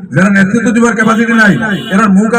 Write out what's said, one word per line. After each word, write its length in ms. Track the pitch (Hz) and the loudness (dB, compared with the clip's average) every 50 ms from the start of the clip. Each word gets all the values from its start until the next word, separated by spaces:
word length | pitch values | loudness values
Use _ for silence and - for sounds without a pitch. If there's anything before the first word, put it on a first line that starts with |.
| - - - | -12 -6 -2
যারা 160 | 156 190 202 196 | 0 0 2 2
নেতৃত্ব 320 | 196 190 190 226 233 - 247 214 | 2 0 0 0 -2 -2 0 0
দিবার 180 | 233 233 233 202 220 | 0 0 0 0 0
ক্যাপাসিটি 360 | 214 220 220 214 233 226 233 226 214 | 0 0 0 0 0 0 0 2 2
নাই, 120 | 208 160 - 226 214 196 151 139 - 180 | 2 2 0 -2 -4 -6 -6 -6 -4 -2
এরা 100 | 202 226 202 190 | 0 2 2 2
মুখ 140 | 190 214 226 240 | 2 2 0 0